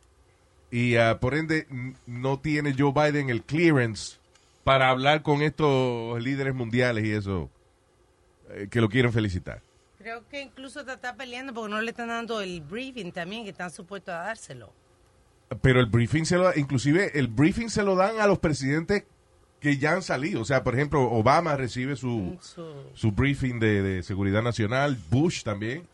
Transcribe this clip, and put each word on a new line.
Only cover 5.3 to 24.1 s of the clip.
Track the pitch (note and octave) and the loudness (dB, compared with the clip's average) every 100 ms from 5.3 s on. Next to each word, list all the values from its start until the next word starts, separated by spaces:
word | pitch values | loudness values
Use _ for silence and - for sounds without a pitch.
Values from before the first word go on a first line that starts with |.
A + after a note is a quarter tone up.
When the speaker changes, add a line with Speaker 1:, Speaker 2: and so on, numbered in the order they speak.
| C#3+ | 2
Speaker 1:
estos | D3+ - D3 C3+ B2+ A#2 A2+ A#2+ | 2 2 2 4 2 -2 -4 -4
líderes | B2 C#3 C3+ | -4 -2 -2
mundiales | C3 A2+ A#2+ B2+ A2+ | -4 -2 2 2 2
y | G#2+ | 0
eso, | G#2+ G2 F#2 C#2 _ _ _ _ _ _ _ _ _ - | 0 -2 -4 -4 _ _ _ _ _ _ _ _ _ -18
eh, | F#2+ G2+ | -14 -4
que | A#2+ | 0
lo | A2 | 2
quieren | A#2+ A#2+ | 4 2
felicitar. | A2+ G#2+ F2+ - - - _ _ _ | 2 0 -4 -8 -14 -16 _ _ _
Speaker 2:
Creo | G#3 A#3 - | -14 -14 -12
que | C#4+ | -14
incluso | C4+ - C4+ D4 | -14 -14 -16 -14
te | B3+ | -14
está | B3+ B3 A#3 | -12 -12 -12
peleando | C4 A#3+ C4+ | -12 -10 -10
porque | A#3 G#3+ | -10 -6
no | G#3+ | -6
le | A3+ | -6
están | A3+ A#3 | -6 -8
dando | A#3 A#3 A3+ | -6 -6 -6
el | F#3+ F3 | -6 -10
briefing | D3 G#3+ C4+ B3 F3 | -10 -10 -10 -10 -10
también, | F3+ E3+ A3 | -8 -10 -10
que | G#3 | -12
están | - F3+ | -12 -12
supuestos | - F3 G3 F#3+ | -14 -14 -14 -10
a | E3+ | -10
dárselo. | F#3 A3 - B2+ G2+ _ _ _ _ _ _ _ - A2+ | -10 -12 -14 -18 -20 _ _ _ _ _ _ _ -14 0
Speaker 1:
Pero | C3+ B2+ | 4 6
el | A#2+ | 4
briefing | A#2 A#2 D#3+ D#3+ | 2 2 0 2
se | F3 | 2
lo, | F#3 D3+ | 4 2
inclusive | C#3 C3+ C#3 D#3+ F#3+ D3 | 0 0 2 2 2 0
el | B2 | 0
briefing | A2 D#3 A3 A#3 | 4 4 2 -2
se | G#3+ | 0
lo | G3+ F#3 | 2 2
dan | G3 A3 | 2 2
a | G#3 | 2
los | F#3+ | 4
presidentes | E3+ C#3+ C3+ D3+ E3 G3+ - _ _ _ _ _ | 0 -2 -2 -2 0 -2 -4 _ _ _ _ _
que | D3 C#3 | -2 0
ya | D3 | 0
han | F3+ | 0
salido. | - C#3 D#3 C#3 | -2 -4 -2 -4
O | |
sea, | A2 C3 | 0 0
por | B2+ | 2
ejemplo, | A#2+ D3 D3 B2 | 0 2 2 2
Obama | A#2 A2 D#3 E3+ C#3+ | 4 4 4 2 -2
recibe | B2 B2+ C3 C3 | -4 -4 -6 -4
su, | B2+ | -4
Speaker 2:
Mm, | A#2 F2+ F2+ | -4 -4 -8
su | - - E3 C#3+ C3+ | -14 -18 -16 -16 -18
Speaker 1:
su | - A2+ | -2 0
briefing | G2 C3+ C#3 C3 A#2+ | 2 2 0 -2 0
de, | A2 G2+ | 2 4
de | G2 F#2 | 2 -2
seguridad | - | -4